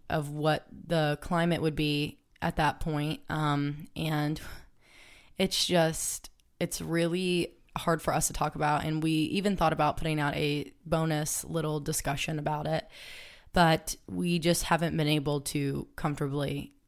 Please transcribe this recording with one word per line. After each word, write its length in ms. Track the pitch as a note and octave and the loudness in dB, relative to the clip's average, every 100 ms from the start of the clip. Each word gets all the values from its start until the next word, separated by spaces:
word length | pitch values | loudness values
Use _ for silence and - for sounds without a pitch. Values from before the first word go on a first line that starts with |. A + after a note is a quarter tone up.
| - | -4
of 200 | D#3 D3 | -4 -4
what 360 | D3+ D3+ D#3 - | 0 2 0 -2
the 460 | - - E3+ D3+ D3 | -16 -2 2 2 0
climate 400 | - F3 E3+ E3 | 0 2 2 2
would 140 | D#3+ D3 | 0 0
be 420 | D3+ D3 D3 - _ _ | 0 0 -2 -6 _ _
at 140 | E3 - | -4 2
that 240 | D#3+ - | 2 2
point. 400 | E3 D3+ D3 - - | -2 0 -2 -4 -6
Um, 580 | D#3 D3+ C#3+ C#3+ D3 - - | -2 0 0 0 -4 -10 -6
and 460 | D#3+ D3+ D3 D#3 - - - - _ - - - - - | -2 0 0 -2 -6 -14 -18 -20 _ -20 -20 -20 -12 -2
it's 280 | F#3+ - - | 0 0 2
just, 640 | F3+ D#3+ D#3+ - - - - _ _ | 4 4 2 -4 -6 -10 -20 _ _
it's 220 | E3+ - | -4 -4
really 720 | E3 E3 E3+ F3 F#3 F3 E3+ - _ - | -2 2 2 2 0 0 0 -6 _ -4
hard 240 | - E3 | 0 2
for 100 | - | 2
us 120 | C#3+ - | 0 0
to 60 | |
talk 220 | - D3+ D3+ | 0 -2 0
about, 280 | D3+ D3 | 2 2
and 200 | D#3 D#3 | 0 0
we 80 | D#3+ | 2
even 440 | D#3 D#3 G3 G3 F#3 | 2 2 0 0 2
thought 180 | E3 | 2
about 240 | D3+ D3+ - | 4 2 2
putting 220 | D#3+ D3+ | -2 0
out 160 | C#3+ D3 | 0 0
a 360 | D3 D3 - - E3 | 0 -2 -6 -12 -2
bonus 580 | D#3+ D#3+ D3+ D3+ - - | 0 2 0 -2 -4 -4
little 340 | E3 D3+ D3+ | -4 -2 -2
discussion 600 | C#3+ D#3 - C#3+ - D#3 | -4 -4 -2 -4 -4 -4
about 260 | D3+ D3+ D3+ | -2 -4 -2
it, 220 | D#3+ - - - - - - - | -4 -4 -14 -18 -18 -18 -20 0
but 420 | - E3 D#3+ - - - | 6 6 6 0 -10 -8
we 320 | F#3 F3 F3 | -4 0 2
just 240 | D#3+ E3+ | 4 2
haven't 340 | - E3 E3 D#3+ | 2 2 2 0
been 100 | D3+ | 2
able 340 | D3+ C#3+ D3 | 2 2 -2
to 460 | C#3+ D3+ C#3 C#3 - - | -2 -2 -2 -2 -6 -6
comfortably 800 | D#3+ C#3+ C#3+ C#3+ C#3+ C#3+ - - | -4 -2 -4 -2 -4 -4 -8 -16